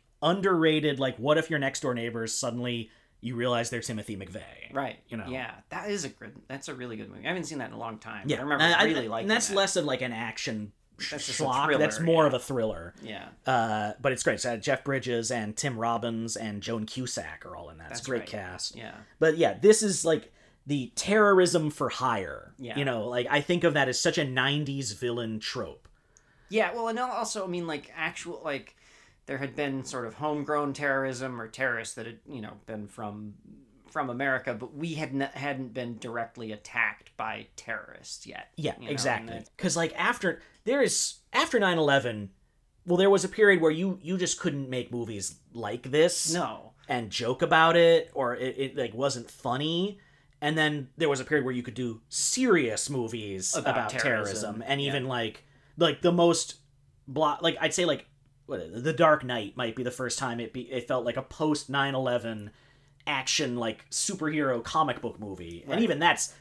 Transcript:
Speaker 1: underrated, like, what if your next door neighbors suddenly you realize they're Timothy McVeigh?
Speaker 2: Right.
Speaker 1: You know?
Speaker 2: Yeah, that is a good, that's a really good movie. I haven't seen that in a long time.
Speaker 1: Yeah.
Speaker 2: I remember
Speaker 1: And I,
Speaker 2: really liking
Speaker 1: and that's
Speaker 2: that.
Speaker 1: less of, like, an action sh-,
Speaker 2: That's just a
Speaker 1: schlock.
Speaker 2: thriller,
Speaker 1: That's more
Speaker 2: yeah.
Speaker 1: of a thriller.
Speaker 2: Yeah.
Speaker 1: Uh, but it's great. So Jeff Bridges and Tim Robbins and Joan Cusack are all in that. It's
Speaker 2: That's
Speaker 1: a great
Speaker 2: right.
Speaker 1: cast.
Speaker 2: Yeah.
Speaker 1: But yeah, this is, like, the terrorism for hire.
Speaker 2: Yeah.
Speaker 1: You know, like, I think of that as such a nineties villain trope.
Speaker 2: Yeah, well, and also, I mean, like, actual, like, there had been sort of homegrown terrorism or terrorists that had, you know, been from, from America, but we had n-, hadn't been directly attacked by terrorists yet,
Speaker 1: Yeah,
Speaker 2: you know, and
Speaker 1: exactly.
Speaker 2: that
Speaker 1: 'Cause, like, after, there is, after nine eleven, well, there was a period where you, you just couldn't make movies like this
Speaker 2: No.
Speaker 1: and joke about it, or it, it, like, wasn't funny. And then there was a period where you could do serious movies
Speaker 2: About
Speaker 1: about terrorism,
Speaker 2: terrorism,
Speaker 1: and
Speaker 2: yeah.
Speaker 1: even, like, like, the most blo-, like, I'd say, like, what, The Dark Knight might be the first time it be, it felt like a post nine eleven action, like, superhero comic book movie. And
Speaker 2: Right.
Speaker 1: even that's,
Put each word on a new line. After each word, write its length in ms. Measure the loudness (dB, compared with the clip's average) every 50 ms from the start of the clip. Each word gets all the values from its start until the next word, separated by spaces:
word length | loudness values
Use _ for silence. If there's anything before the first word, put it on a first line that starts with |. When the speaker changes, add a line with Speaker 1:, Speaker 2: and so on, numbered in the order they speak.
| _ _ _ _
Speaker 1:
underrated, 760 | 0 2 2 2 2 2 4 6 6 4 4 4 2 2 2
like, 200 | 0 0 -2 -2
what 200 | 0 2 4 4
if 120 | 4 4 2
your 100 | 0 0
next 220 | 0 0 -2 -2
door 120 | -2 -2 -2
neighbors 400 | -2 -2 -4 -4 -4 -4 -4 -4
suddenly 560 | -4 -4 -4 -4 -4 -4 -4 -4 -4 -6 -10 -14 _ _ _ _ _
you 160 | -8 -6 -2
realize 360 | 0 0 2 2 0 0 -2
they're 100 | -4 -6
Timothy 340 | -6 -6 -6 -6 -6 -8 -8
McVeigh? 560 | -10 -10 -10 -12 -14 -14 -16 -18 -18 -16 -8
Speaker 2:
Right. 260 | -6 -4 -4 -4 -8 -12 _ -12
Speaker 1:
You 80 | -10
know? 80 | -10 -8
Speaker 2:
Yeah, 240 | -8 -8 -8 -8 -10 -12 -16 -14 -12
that 200 | -12 -8 -6 -4
is 160 | -4 -4 -6
a 40 | -8
good, 260 | -10 -14 -16 -18 -18 -18 -14
that's 200 | -12 -12 -12 -10
a 80 | -12 -12
really 200 | -10 -10 -10 -10
good 120 | -10 -12 -14
movie. 160 | -14 -8 -6
I 40 | -4
haven't 160 | -4 -4 -6
seen 120 | -6 -8
that 120 | -8 -8 -8
in 40 | -8
a 60 | -10
long 180 | -10 -10 -10
time. 320 | -12 -12 -14 -12 -6 -4 -4
Speaker 1:
Yeah. 80 | -4
Speaker 2:
I 40 | -2
remember 220 | -2 -2 0 2 4
Speaker 1:
And 120 | 4 6
I, 80 | 4 4
Speaker 2:
really 240 | 4 2 0 -2
liking 160 | -2 -4 -2 0
Speaker 1:
and 80 | 0
that's 160 | 0 0 0
Speaker 2:
that. 80 | 0 2
Speaker 1:
less 200 | 2 2 2 2
of, 100 | 0 0
like, 160 | 0 0 -2
an 120 | -2 -4 -4
action 580 | -4 -6 -6 -6 -6 -6 -6 -6 -6 -8 -10 -14 _ _ _ _ -12
sh-, 120 | -10 -8
Speaker 2:
That's 140 | -8 -6 -6
just 140 | -6 -4 -2
a 40 | 0
Speaker 1:
schlock. 220 | 0 2 2 4
Speaker 2:
thriller, 140 | 4 4 4
Speaker 1:
That's 200 | 4 2 2 2
more 240 | 2 4 6 6 6
Speaker 2:
yeah. 40 |
Speaker 1:
of 60 | 6 4
a 40 | 2
thriller. 540 | -2 -2 -2 0 0 0 -2 -6 -10 -14 -16 -14
Speaker 2:
Yeah. 280 | -14 -12 -12 -12 -12 -16 -18 -6 -2
Speaker 1:
Uh, 480 | 2 2 2 2 2 0 -2 -2 -4 -4 -2
but 120 | -2 -2
it's 100 | -2 0
great. 180 | 0 0 0 0
So 160 | -2 -4 -4
Jeff 260 | -2 -2 -2 -2 -2 -2
Bridges 480 | -2 -4 -2 -2 -2 -2 -2 0 -2
and 260 | -2 -2 -4 -4 -4
Tim 220 | -4 -4 -4 -2 -2
Robbins 560 | -2 0 0 0 -2 -2 -2 -2 -4 -4 -6
and 260 | -6 -6 -6 -8 -6
Joan 240 | -6 -4 -4 -4 -6
Cusack 580 | -6 -6 -6 -6 -4 -6 -6 -8 -8 -12 -14 -14
are 100 | -14 -14
all 140 | -14 -14 -14
in 80 | -16 -16
that. 60 | -14 -12
It's 120 | -10 -8
Speaker 2:
That's 60 | -4
Speaker 1:
a 40 | -4
great 80 | -4 -4
Speaker 2:
right. 80 | -4 -6
Speaker 1:
cast. 460 | -8 -8 -8 -8 -8 -8 -8 -10 -10
Speaker 2:
Yeah. 180 | -12 -14 -14 -14 -16 -20 -20 _
Speaker 1:
But 200 | 4 4 4 6
yeah, 180 | 6 4 2 4 6
this 220 | 8 8 8 8
is, 240 | 6 0 0 0 2
like, 260 | 2 2 2 -2 -6 _ _ _ _ _ _ _
the 240 | -4 -4 -4 -4 -4 -6
terrorism 760 | -4 0 2 4 6 8 8 8 8 8 6 6 4 2 0
for 180 | -2 -2 -4 -4
hire. 640 | -2 0 0 0 0 0 -2 -6 -8 -12 -14 -18 -16 -14
Speaker 2:
Yeah. 180 | -12 -6 -4
Speaker 1:
You 80 | -2 0
know, 220 | 0 0 0 -2
like, 180 | -2 0 -2 0 2
I 100 | 2 2
think 220 | 2 2 2 4 4
of 100 | 4 4
that 160 | 4 2 2
as 100 | 2 2
such 200 | 0 2 2 0
a 60 | 0
nineties 680 | 0 0 2 2 2 2 0 0 -2 -4 -4 -4 -6
villain 480 | -6 -4 -4 -2 -2 -2 -4 -4 -6 -6
trope. 480 | -6 -6 -6 -6 -8 -8 -10 -16 -20 -20 _ _ _ _ _ _ _ _ _ _ _ -2
Speaker 2:
Yeah, 220 | 0 2 2 2 0
well, 140 | -2 -2
and 120 | -2 -2 -2
also, 440 | -2 -2 -2 -4 -4 -4 -4 -4 -4
I 40 |
mean, 180 | -4 -4 -4 -4
like, 240 | -4 -6 -8 -8 -12 -8
actual, 460 | -6 -6 -6 -6 -8 -10 -10 -10 -8 -6
like, 320 | -6 -6 -6 -8 -12 -20 _ _ -20 -20 -20 -20 _ _ _ _
there 100 | -8 -6
had 200 | -6 -6 -4 -4
been 260 | -2 -2 -2 -2 -4 -6
sort 240 | -6 -6 -6 -6
of 60 | -8 -6
homegrown 580 | -4 -4 -2 -2 -2 -2 -2 0 0 0 -2
terrorism 720 | -2 -2 0 0 0 0 0 -2 -4 -6 -6 -8 -8 -8
or 80 | -10 -10
terrorists 460 | -6 -2 -2 -2 -2 -2 -6 -8 -10
that 100 | -10 -10
had, 140 | -12 -12 -16 -16 -14
you 100 | -12 -10
know, 140 | -10 -12 -14 -14 -12
been 220 | -10 -10 -10 -10
from, 460 | -10 -10 -10 -10 -8 -8 -10 -12 -14 -16 -18 -20 -20 -20 -20 -20 _ _ _ -20 -8
from 200 | -6 -6 -4 -4
America, 440 | -4 -2 0 0 0 0 -2 -4 -6
but 200 | -6 -8 -10 -8
we 200 | -8 -6 -6 -4
had 160 | -4 -4 -4
n-, 200 | -2 -2 -2 -4 -4
hadn't 400 | -4 -4 -4 -4 -4 -8 -8 -8
been 240 | -8 -8 -8 -8 -10
directly 540 | -10 -6 -6 -6 -6 -6 -8 -10 -10 -10 -10
attacked 580 | -12 -14 -6 -2 0 0 0 0 -4 -12 -14 _
by 300 | -8 -6 -6 -6 -8 -12 -16 _
terrorists 680 | -14 -10 -8 -8 -8 -10 -14 -18 -18 -16 -16 -16 -14 -14
yet, 220 | -14 -14 -14 -16 -14 _
Speaker 1:
Yeah, 200 | -6 -6 -6 -6
Speaker 2:
you 80 | -6 -8
know, 20 |
and 60 | -6 -4
Speaker 1:
exactly. 400 | -2 0 0 0 0 -2 -6 -12
Speaker 2:
that 160 | -12 -14 -16 _
Speaker 1:
'Cause, 180 | -4 -2 -2 0
like, 180 | 0 0 0 -2
after, 440 | 0 0 0 0 0 0 -2 -2 -4 -8 -20 _ _ -2
there 180 | 0 2 4
is, 340 | 4 2 2 0 0 -2 -4 -8 _ _ 0
after 260 | 0 2 2 2 2
nine 180 | 4 4 4
eleven, 520 | 4 4 6 6 4 4 2 -2 -6 -8 -10 -12 _ _ _ _ _ _ _ _ _ -2
well, 100 | 2 4
there 140 | 6 8 8
was 160 | 6 6 4
a 40 | 0
period 300 | 2 6 8 8 8 8
where 100 | 6 4
you, 280 | 4 2 0 -2 -2 -4
you 160 | -4 -4 -2
just 220 | 0 0 -2 -2 -2
couldn't 300 | -2 -2 -2 -2 -4 -4
make 240 | -4 -4 -4 -4 -6
movies 420 | -6 -4 -6 -6 -6 -6 -8 -8 -12 _ _
like 400 | -10 -8 -6 -6 -6 -8 -4 2
this 420 | 6 6 6 6 6 2 0 0 0
Speaker 2:
No. 380 | 0 0 -2 -4 -8 -14 -18 -20 _ _
Speaker 1:
and 220 | -4 -2 -2 -2 -4
joke 300 | -4 -2 0 0 0 0
about 340 | 2 6 6 8 8 8 10
it, 340 | 10 10 10 8 8 4 0 -2
or 200 | -2 0 0 0
it, 180 | -2 -2 -4 -2
it, 200 | -2 -4 -4 -2
like, 160 | -4 -4 -4 -2
wasn't 360 | 0 0 0 0 -2 -8 -12
funny. 720 | -12 -6 -4 -2 -2 0 0 0 0 0 -2 -2 -4 -8 -16 _ _ _ _ _ _ _
And 180 | -2 0 2
then 300 | 2 2 2 2 -2 -6 -8 _
there 140 | 0 2 2
was 100 | 2 0
a 60 | 0
period 180 | 0 0 2 2
where 100 | 0 -2
you 100 | -4 -4
could 100 | -6 -6
do 260 | -4 -4 -4 -6 -8 -12
serious 840 | _ -4 -2 -2 0 0 2 4 6 6 6 6 2 0 -2 -2 -2
movies 640 | -2 -2 -2 -2 -4 -6 -6 -6 -6 -4 -4 -2 -2
Speaker 2:
About 140 | 0 0 0 0
Speaker 1:
about 140 | 0 0 0
terrorism, 640 | 0 0 0 2 2 0 0 -2 -4 -4 -4 -6 -6
Speaker 2:
terrorism, 100 | -6 -4
Speaker 1:
and 140 | -2 -2 0
Speaker 2:
yeah. 60 | 0
Speaker 1:
even, 200 | -2 -2 -2 -2 -2
like, 340 | -2 -2 -2 -4 -6 -10 -18 _ _ _ _ _ _
like, 260 | 2 2 2 4 4
the 120 | 4 4 6
most 420 | 8 6 6 6 4 0 -6 -10 -16 _ _ _ _ _ _ _ _ _ -6
blo-, 260 | 0 2 2 2 2 2
like, 160 | 0 0 0 2
I'd 140 | 0 0 2
say, 100 | 2 2
like, 220 | 2 0 0 -4 _ _ _ _ _ _ _ _
what, 160 | -8 -8 -8 -8 -8 -8 -4 -2
The 100 | 0 4
Dark 320 | 6 6 8 6 6 2
Knight 320 | 0 -2 -2 -4 -4 -4
might 180 | -4 -4 -4 -2
be 80 | -2 -4
the 80 | -4
first 260 | -4 -4 -4 -4 -4
time 220 | -2 -4 -4 -4 -4
it 140 | -6 -6 -8
be, 80 | -10 -8 -6
it 160 | -6 -4 -2
felt 160 | 0 0 0 0
like 120 | 0 -2
a 40 | -4
post 480 | -6 -8 -4 0 2 2 2 0 -2 -2
nine 260 | 0 0 0 2 0
eleven 560 | 0 0 2 0 0 0 -4 -6 -6 -8 -12 -16 _ _ _ _ _ _ _ _ _ _
action, 500 | -4 -2 -2 0 0 0 0 0 0 -2
like, 320 | -2 -2 -2 -4 -6 -8 _
superhero 720 | -4 -4 -2 -2 -2 -2 -2 -2 0 0 2 2 0 0 -2
comic 380 | 0 0 2 2 2 0 -2
book 180 | -6 -8 -8 -8
movie. 420 | -10 -10 -10 -10 -10 -12 -12 -12 -6
And 80 | -2 2
Speaker 2:
Right. 80 | 2
Speaker 1:
even 180 | 2 2 2 4
that's, 340 | 4 4 4 2 -2 -6 -8 -12